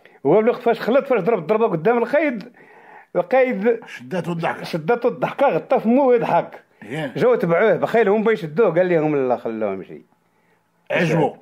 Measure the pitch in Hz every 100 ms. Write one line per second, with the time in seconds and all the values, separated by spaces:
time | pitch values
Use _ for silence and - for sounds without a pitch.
0 | - _ 139 202 233 233 233 214 - 262
1 | 262 233 180 208 156 214 226 165 190 240
2 | 233 294 302 226 - - - - - -
3 | _ 175 175 262 254 196 220 - - -
4 | 127 180 175 170 156 - - 165 156 240
5 | 247 220 220 - 277 160 - 240 220 254
6 | 269 240 160 165 156 - _ _ 104 151
7 | 143 - 233 240 170 170 220 143 139 226
8 | 196 220 214 220 160 160 208 165 185 165
9 | 151 143 127 117 117 110 104 95 82 76
10 | - _ _ _ _ _ _ _ - 151
11 | 170 165 139 -